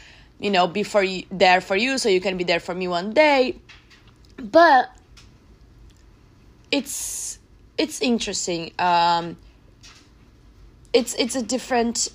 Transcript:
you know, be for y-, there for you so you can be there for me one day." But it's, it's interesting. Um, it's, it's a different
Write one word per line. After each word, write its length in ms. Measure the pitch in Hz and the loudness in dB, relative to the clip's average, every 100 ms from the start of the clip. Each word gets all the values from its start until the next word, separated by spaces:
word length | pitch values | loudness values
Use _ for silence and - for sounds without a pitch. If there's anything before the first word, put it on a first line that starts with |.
| - - - _ | -20 -20 -20 _
you 100 | 208 | -2
know, 160 | 190 180 | 2 2
be 160 | 165 | 0
for 180 | 202 208 | -2 0
y-, 240 | 190 185 - | 0 -4 -10
there 300 | 185 185 180 | 2 4 4
for 140 | 185 196 | 2 -2
you 220 | 247 262 | 0 -2
so 120 | 226 | 2
you 120 | 185 | 2
can 160 | 190 185 | 0 -4
be 60 | |
there 160 | 180 170 | -2 -2
for 140 | - | -2
me 140 | 180 185 | -8 -4
one 260 | 175 196 | -4 -2
day." 440 | 220 302 277 262 - _ - _ - - _ - - | 2 4 4 0 -4 _ -20 _ -20 -20 _ -20 -18
But 520 | 220 320 339 262 - - _ - - _ _ - - - - - - _ _ _ - - - | 0 6 6 6 2 -8 _ -20 -20 _ _ -20 -20 -20 -20 -20 -20 _ _ _ -20 -20 -4
it's, 640 | 285 - - - - - - _ - - - | -4 -4 -10 -10 -10 -12 -14 _ -20 -18 -6
it's 240 | - - | -6 -2
interesting. 720 | 277 233 - 185 - 170 165 - | -2 -2 -2 -6 -4 -6 -6 -2
Um, 580 | 180 175 170 170 170 170 - _ _ _ - - _ _ - _ - _ - - - | 0 2 2 0 -2 -12 -20 _ _ _ -20 -20 _ _ -20 _ -20 _ -20 -20 -2
it's, 220 | 254 233 - | 0 0 -4
it's 200 | 262 269 | -4 -4
a 80 | |
different 640 | 214 254 - 254 233 233 - | -4 -6 -2 -2 -2 -2 -8